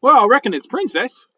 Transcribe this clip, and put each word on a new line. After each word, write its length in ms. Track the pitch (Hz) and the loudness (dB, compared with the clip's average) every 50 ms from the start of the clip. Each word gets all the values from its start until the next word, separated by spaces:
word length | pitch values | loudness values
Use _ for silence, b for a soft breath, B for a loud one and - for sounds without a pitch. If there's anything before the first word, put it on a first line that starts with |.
Well, 220 | - 262 302 262 214 | 2 4 4 4 4
I 40 | |
reckon 260 | 208 240 277 277 226 180 | 4 2 0 0 -2 -6
it's 140 | 143 - | -6 -10
Princess. 600 | - - 330 403 - - 160 208 254 - - - _ _ | -10 -8 -8 -8 -6 -6 -6 -6 -6 -10 -16 -20 _ _